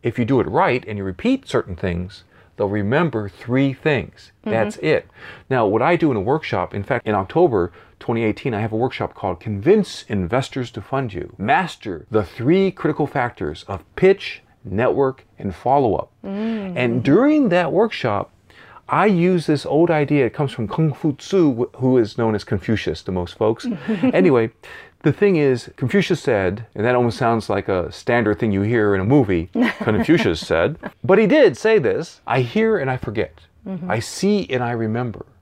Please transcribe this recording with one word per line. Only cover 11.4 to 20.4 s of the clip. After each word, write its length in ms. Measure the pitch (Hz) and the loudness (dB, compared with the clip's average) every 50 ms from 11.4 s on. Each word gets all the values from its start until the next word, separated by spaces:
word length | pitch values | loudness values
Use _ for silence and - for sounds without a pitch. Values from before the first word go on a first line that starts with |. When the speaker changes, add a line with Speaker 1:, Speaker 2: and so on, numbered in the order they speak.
| 95 113 143 175 190 156 - _ - - 87 78 - _ | -2 0 0 0 0 -4 -8 _ -10 -10 -10 -10 -8 _
Speaker 1:
the 120 | - 107 101 | 0 0 0
three 480 | - - - 113 135 170 190 196 190 | 0 -8 -4 0 2 4 4 2 0
critical 360 | - - - 156 147 - 151 | -2 -2 -4 -2 0 0 -4
factors 560 | 131 - 143 123 120 - - 95 76 78 - - | -2 -2 -2 -2 -2 -4 -6 -8 -8 -8 -10 -10
of 160 | - 98 92 - _ _ | -10 -10 -10 -10 _ _
pitch, 440 | - 185 190 196 - - - - - _ _ _ _ _ | 2 4 4 4 2 -2 -14 -14 -14 _ _ _ _ _
network, 600 | - 95 104 - - - 117 139 131 131 - _ _ _ - | -6 -2 0 0 0 2 2 0 0 -2 -6 _ _ _ -10
and 140 | - 98 90 | -8 -8 -8
follow-up. 580 | - - 123 135 143 135 110 90 - - _ _ _ - | -4 0 2 2 4 4 2 0 -2 -4 _ _ _ -12
Speaker 2:
Mm. 500 | 196 196 202 220 226 226 214 196 190 175 | -10 -8 -6 -6 -6 -6 -6 -8 -6 -4
Speaker 1:
And 260 | 127 123 120 117 123 113 | -2 -2 0 0 0 2
during 460 | 135 147 208 262 294 311 302 269 208 | 4 4 6 6 4 4 4 2 2
that 220 | 175 180 175 - - | 2 2 0 2 2
workshop, 580 | 180 233 214 - - - 120 101 98 95 - _ _ _ _ - - - - - - _ | 0 0 0 -2 -4 -2 -2 -2 -2 -4 -8 _ _ _ _ -20 -20 -20 -20 -20 -20 _
I 180 | - - 151 185 | -2 0 2 4
use 400 | 220 196 170 170 180 185 175 151 | 4 4 4 4 4 2 2 2
this 180 | - 151 139 - | 0 0 0 0
old 240 | - 139 151 170 175 | 0 2 2 4 4
idea. 340 | 165 151 147 131 147 143 127 | 4 0 2 2 2 2 2
It 80 | 110 - | 0 0
comes 180 | - | -2